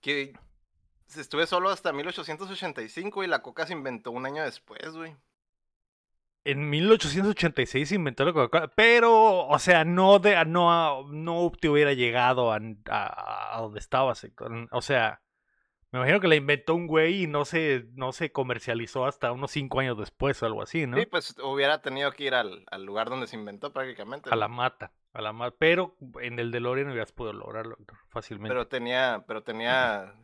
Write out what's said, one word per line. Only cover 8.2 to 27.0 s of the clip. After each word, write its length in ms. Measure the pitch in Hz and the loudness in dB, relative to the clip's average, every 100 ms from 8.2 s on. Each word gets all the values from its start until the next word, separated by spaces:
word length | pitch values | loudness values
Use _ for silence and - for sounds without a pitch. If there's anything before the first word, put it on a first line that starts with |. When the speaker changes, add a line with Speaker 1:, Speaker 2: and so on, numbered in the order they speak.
Speaker 2:
la 120 | 143 | 0
Coca-Cola, 360 | 160 120 160 156 - | 2 2 0 0 4
pero, 720 | 226 240 233 226 220 185 139 | 6 8 8 8 8 6 2
o 120 | 147 | 0
sea, 280 | - 175 160 | 6 6 6
no 320 | 175 190 202 | 6 8 10
de, 260 | 202 185 | 8 4
no, 640 | 160 170 175 170 160 139 139 | 4 4 6 6 2 -2 -8
no 400 | 147 160 170 175 - | -10 -4 0 0 0
te 120 | 160 | 2
hubiera 240 | 147 147 | 4 4
llegado 580 | 135 120 117 123 127 120 | 4 2 4 4 4 2
a, 80 | 107 110 104 107 | 0 -4 -12 -4
a, 680 | 107 98 - - 104 104 110 | -4 -4 -8 -10 -8 -8 -8
a 40 | |
donde 160 | 113 104 | -8 -10
estabas, 440 | - 131 131 117 | -4 0 0 -2
Héctor. 440 | - - 120 117 117 | -10 -14 -10 -10 -6
O 120 | 120 | -6
sea, 400 | - 135 113 - _ _ _ _ _ _ _ | 0 0 0 -2 _ _ _ _ _ _ _
me 100 | 127 | -4
imagino 200 | 127 196 | 2 2
que 80 | 185 | 4
la 60 | |
inventó 400 | 156 139 147 - | 2 4 -2 2
un 120 | 165 170 | -2 2
güey 360 | 156 160 196 | 2 2 0
y 40 | 170 | -2
no 200 | 147 143 | -2 -2
se, 400 | 165 156 135 117 | -2 0 -2 -4
no 180 | 123 131 | -8 -8
se 180 | - 156 | -6 -6
comercializó 760 | - 127 117 - 117 113 135 131 | -4 -4 -4 -4 -6 -4 -4 -4
hasta 260 | - 123 | -2 -4
unos 200 | 123 139 | -4 -6
cinco 280 | - 135 131 | -6 -4 -2
años 160 | 131 113 | -2 -4
después 460 | 101 _ 139 135 | -8 _ -2 0
o 20 | |
algo 160 | 117 104 | -2 -4
así, 260 | 101 165 139 | -6 -4 -2
¿no? 120 | 127 | -2
Speaker 1:
Sí, 80 | - | 0
pues 280 | 175 - - | -4 -6 -10
hubiera 380 | 135 135 139 151 | -6 0 2 2
tenido 320 | 143 131 143 | -2 -4 -4
que 120 | 135 | -4
ir 100 | 143 | -2
al, 320 | 127 107 87 92 | 0 -2 -8 -14
al 140 | 98 | -14
lugar 240 | 95 104 113 | -8 -4 -4
donde 180 | 131 123 | -4 -8
se 100 | 117 | -10
inventó 360 | 104 101 143 | -14 -12 -12
prácticamente, 560 | 135 131 117 104 139 139 | -8 -10 -10 -14 -14 -2
Speaker 2:
A 80 | 120 | -2
la 120 | 107 | -2
Speaker 1:
¿no? 60 | 120 | -2
Speaker 2:
mata, 360 | 127 - - _ _ | -4 -6 -20 _ _
a 80 | 117 | -10
la 100 | 107 | -10
ma-, 200 | 110 123 | -8 -10
pero 440 | _ 160 170 180 _ 131 123 | _ 2 2 0 _ -20 -12
en 180 | 123 120 | -10 -6
el 120 | 120 | -4
DeLorean 400 | 120 120 127 143 | -4 -2 -2 -4
hubieras 220 | 123 | -6